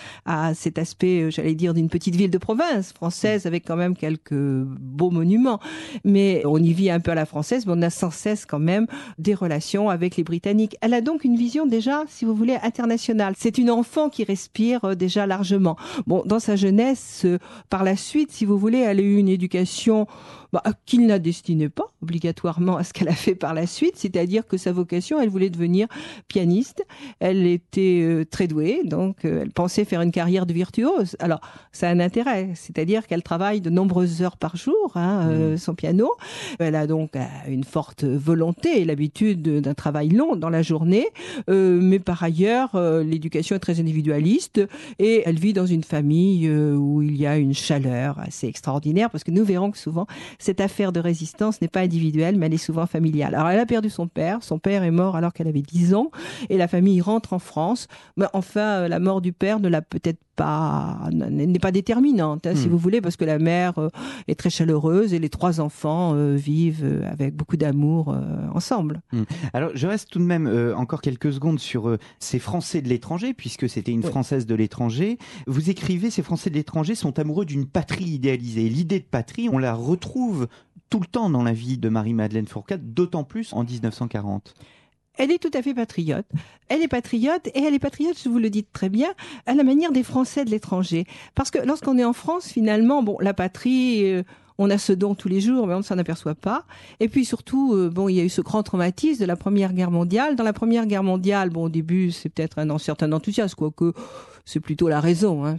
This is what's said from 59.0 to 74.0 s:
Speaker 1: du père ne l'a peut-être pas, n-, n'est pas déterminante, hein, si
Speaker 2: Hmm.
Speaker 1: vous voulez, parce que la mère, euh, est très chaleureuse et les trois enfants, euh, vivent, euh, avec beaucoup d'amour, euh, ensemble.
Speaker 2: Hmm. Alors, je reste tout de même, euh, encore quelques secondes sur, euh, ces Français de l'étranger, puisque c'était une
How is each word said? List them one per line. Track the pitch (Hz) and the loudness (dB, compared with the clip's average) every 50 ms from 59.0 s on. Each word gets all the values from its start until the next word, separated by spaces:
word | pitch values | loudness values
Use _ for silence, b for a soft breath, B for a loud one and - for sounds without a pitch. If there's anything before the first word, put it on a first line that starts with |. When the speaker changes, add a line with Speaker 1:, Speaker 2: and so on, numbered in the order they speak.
| 180 190 190 190 | 0 0 0 0
Speaker 1:
du | 175 180 | -2 -2
père | 175 - 190 196 214 214 | -2 0 0 0 2 2
ne | 196 175 | 2 2
l'a | 170 156 | 2 0
peut-être | 165 - - 170 - 170 165 - _ _ _ | 0 -4 -8 -4 -4 -4 -4 -4 _ _ _
pas, | - 156 151 151 156 160 151 147 143 - - - - - 160 | -4 -2 0 0 0 0 0 0 -2 -2 -4 -6 -6 -4 -2
n-, | 165 - 65 - 143 147 143 175 | -2 -2 -2 -2 -2 0 2 2
n'est | 180 175 | 2 2
pas | - 190 | 2 0
déterminante, | 180 202 190 - 226 240 269 294 269 196 160 156 151 156 - | 0 0 0 0 2 4 4 4 4 2 2 0 -2 -4 -2
hein, | 180 175 | -2 0
si | 147 127 | 0 2
Speaker 2:
Hmm. | 170 | 2
Speaker 1:
vous | 170 175 | 2 2
voulez, | 165 185 208 240 | 2 2 2 2
parce | 190 170 170 | 0 -2 -2
que | - 165 | -2 0
la | 156 156 | 0 2
mère, | 151 160 165 170 175 180 180 175 | 2 2 2 2 2 0 0 0
euh, | 160 156 165 B B 247 269 269 247 B | -2 -4 -4 B B -12 -12 -12 -10 B
est | - 160 | -6 -4
très | - - 175 | -2 -2 -2
chaleureuse | - - 165 170 160 151 147 160 170 196 226 208 175 | 0 2 2 2 2 2 2 4 4 4 4 2 2
et | 165 | 0
les | 160 151 | -2 -4
trois | - - 175 180 165 160 | -2 0 0 0 0 0
enfants, | 151 147 - - - 151 156 175 180 170 147 | -2 -4 -4 -4 -4 -2 0 0 0 2 2
euh, | 147 147 143 143 | 2 2 2 2
vivent, | 143 139 147 151 160 170 165 156 156 147 | 0 0 0 0 2 2 0 0 -2 -2
euh, | 135 147 - - - | -2 -2 -2 -4 -6
avec | - 151 139 139 147 | -6 -4 -4 -4 -4
beaucoup | 151 156 - - | -6 -4 -2 -2
d'amour, | 151 156 147 139 143 147 151 160 165 156 143 | 0 0 0 2 2 2 2 2 0 0 -2
euh, | 135 131 135 - 151 - - - - | -4 -4 -4 -6 -6 -6 -6 -4 -4
ensemble. | 170 - - 262 214 160 151 151 165 - _ | -4 -4 -2 -2 -2 -2 -4 -4 -8 -8 _
Speaker 2:
Hmm. | 127 117 107 B B B B B - | -4 -4 -4 B B B B B -4
Alors, | 123 156 170 - | -4 -4 -4 -4
je | 131 135 | -2 -2
reste | 185 214 202 - - | -2 -2 -4 -6 -4
tout | - 175 | -2 0
de | 175 | 0
même, | 175 175 165 156 | 2 2 2 2
euh, | 123 101 120 120 120 104 | 2 2 2 0 0 -2
encore | 107 127 113 165 147 | -2 -4 -4 -6 -4
quelques | - 147 127 120 - 151 | -4 -4 -4 -2 -2 -2
secondes | 139 135 143 165 160 131 | -2 -2 0 0 0 -2
sur, | - - - 120 104 | -2 -4 -4 0 0
euh, | 117 113 104 B B B B | 0 0 0 B B B B
ces | - - - 127 | -6 -4 -4 -4
Français | - - 190 175 165 - - 165 | -2 -4 -4 -4 -4 -4 -4 -4
de | 135 123 | 0 0
l'étranger, | 123 120 - - 160 180 226 262 247 | 0 0 -2 -4 -6 -4 -4 -6 -6
puisque | - - 123 - - 131 117 | -6 -10 -12 -6 -4 -4 -4
c'était | - 113 95 120 | -4 -4 -4 -2
une | 120 117 | -2 -2